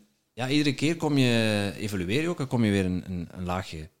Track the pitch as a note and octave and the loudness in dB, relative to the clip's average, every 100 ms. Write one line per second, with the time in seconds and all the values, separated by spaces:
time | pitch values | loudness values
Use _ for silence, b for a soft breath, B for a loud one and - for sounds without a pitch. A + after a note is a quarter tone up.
0 | _ _ _ - B2+ D3 D3 C3 C#3+ D#3+ | _ _ _ -8 0 2 2 0 0 0
1 | D#3 C#3 B2+ A#2 A2 G#2 G2+ - G2+ G2+ | 0 4 4 4 4 2 0 -4 -4 -4
2 | F2 B2+ E3 E3 C3+ B2 G#2+ G2+ F2+ F2+ | -2 0 -2 -4 -2 2 4 4 2 -2
3 | - F2+ E2+ - F2+ F2+ - D#2+ D#2 _ | -4 -8 -8 -8 -4 -4 -6 -12 -14 _